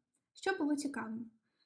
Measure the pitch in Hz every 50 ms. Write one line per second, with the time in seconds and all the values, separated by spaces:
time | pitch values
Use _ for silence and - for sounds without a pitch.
0 | _ _ _ _ _ _ _ - - 392 381 - 302 285 294 285 285 277 - 226
1 | 226 220 220 233 233 - - _ _ _ _ _ _